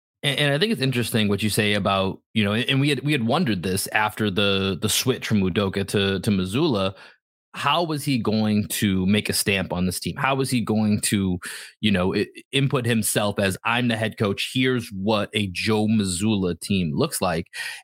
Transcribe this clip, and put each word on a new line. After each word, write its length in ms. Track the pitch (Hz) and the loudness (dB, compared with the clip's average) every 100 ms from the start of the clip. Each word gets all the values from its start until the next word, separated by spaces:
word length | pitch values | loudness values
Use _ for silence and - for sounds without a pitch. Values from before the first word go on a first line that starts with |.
| _ _ | _ _
And, 160 | 147 135 | -2 0
and 160 | 147 | 2
I 40 | 143 | 2
think 120 | 214 | 0
it's 120 | 226 | 0
interesting 440 | 135 123 113 113 104 | 0 0 0 2 2
what 160 | 101 | 2
you 80 | 107 | 0
say 240 | 101 104 | 2 2
about, 460 | 104 98 98 95 - _ | 2 2 2 0 -4 _
you 100 | 110 | 0
know, 80 | 101 | 0
and 280 | 110 131 135 | 0 0 2
we 100 | 143 | 2
had, 100 | 143 | 0
we 100 | 143 | 0
had 160 | 151 113 | 0 2
wondered 380 | 143 156 98 | 2 2 0
this 240 | 95 92 - | -2 -2 0
after 420 | 107 107 - 107 | 0 0 0 0
the, 480 | 92 101 98 98 92 | 2 2 2 0 -2
the 80 | 107 | -2
switch 380 | - - 113 - | 0 0 -2 0
from 140 | 107 | 2
Udoka 440 | 95 98 98 98 95 | 2 2 0 -2 -2
to, 320 | 107 98 98 | 0 0 0
to 100 | 101 | 0
Mazzulla. 640 | 98 92 113 165 107 95 - - - _ _ _ | 0 0 0 0 0 -2 -4 -16 -20 _ _ _
How 300 | - 135 156 | -4 0 0
was 220 | 170 151 | 0 -2
he 120 | 143 131 | 0 0
going 520 | 110 107 107 104 101 | 2 2 2 2 0
to 360 | - 104 95 92 | 0 0 2 2
make 220 | 104 - | 2 2
a 40 | |
stamp 400 | 92 - 98 92 | -2 0 0 -2
on 120 | 90 | -2
this 140 | 92 87 | -2 -2
team? 160 | 92 | -6
How 220 | - 135 135 | -4 -2 0
was 140 | 135 | 0
he 100 | 123 | 0
going 400 | 101 107 107 104 | 0 0 2 2
to, 400 | - 104 95 90 - - - - | 2 0 0 -2 -6 -12 -16 -4
you 100 | 107 | 0
know, 240 | 98 92 | 0 0
i-, 140 | 101 - - - | 0 -4 -8 -6
input 340 | 135 139 139 117 | -2 0 0 0
himself 540 | 113 104 127 104 101 | 0 0 0 0 0
as, 180 | 98 90 | 0 0
"I'm 240 | 110 120 123 | -2 0 0
the 80 | 110 | 0
head 200 | 110 - | -2 -2
coach. 360 | 107 98 - | -2 -2 -4
Here's 340 | 131 131 127 117 | 0 0 0 -4
what 400 | 98 98 104 101 | -4 0 0 0
a 140 | 110 101 | -2 -2
Joe 400 | 87 95 110 107 | -2 0 2 2
Mazzulla 720 | 110 95 87 107 104 92 85 | 2 0 0 0 0 0 -4
team 320 | - 98 85 | -2 -2 0
looks 260 | 73 139 - | 0 -2 0
like." 280 | 95 82 - - - - | -2 -2 -6 -10 -12 -12